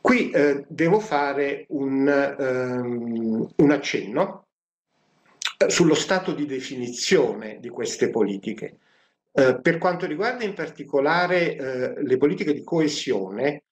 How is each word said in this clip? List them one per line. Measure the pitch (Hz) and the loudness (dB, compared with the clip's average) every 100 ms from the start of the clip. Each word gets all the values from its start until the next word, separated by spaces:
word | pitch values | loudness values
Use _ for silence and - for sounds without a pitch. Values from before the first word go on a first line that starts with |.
Qui, | - 247 - | 4 2 2
eh, | 156 147 139 - | 2 2 2 -6
devo | 151 165 208 | 0 2 2
fare | 214 147 143 135 139 143 - | 2 -2 0 0 -2 -4 -6
un, | 139 135 135 139 | -4 0 2 4
ehm, | 143 139 139 131 127 127 127 123 120 117 117 113 113 - - | 4 2 -2 -2 -2 -2 -4 -4 -6 -4 -4 -2 -2 -2 4
un | 147 | 4
accenno, | 147 - - 98 127 196 - _ _ _ _ _ _ _ _ _ _ - - | 4 0 -6 -4 -2 -2 -4 _ _ _ _ _ _ _ _ _ _ -10 0
eh, | - | 0
sullo | - 170 156 | 4 4 4
stato | - 185 180 | 2 0 0
di | 139 143 | -4 -4
definizione | 135 - 131 123 123 - 175 120 104 110 107 | -6 -8 -8 -8 -6 2 4 4 -2 -10 -12
di | 120 | -14
queste | - 110 - 113 | -8 -6 0 0
politiche. | 117 101 98 113 104 95 _ _ _ _ _ _ | 2 0 0 -6 -8 -12 _ _ _ _ _ _
Eh, | - 131 131 | 4 4 4
per | 170 165 | 0 2
quanto | 180 170 175 | 0 -2 -6
riguarda | 151 226 247 | -4 -4 -4
in | 214 | -6
particolare, | 175 160 - 143 143 143 170 180 180 165 - | -6 -10 -10 -2 0 2 2 2 2 0 -2
eh, | 131 127 127 - | -6 -4 -4 -4
le | 143 - | 0 2
politiche | 147 180 156 | 2 0 -2
di | 143 | -4
coesione | - 170 151 - 139 107 95 104 139 147 _ | -2 0 0 -2 -2 -2 -4 -2 -2 -2 _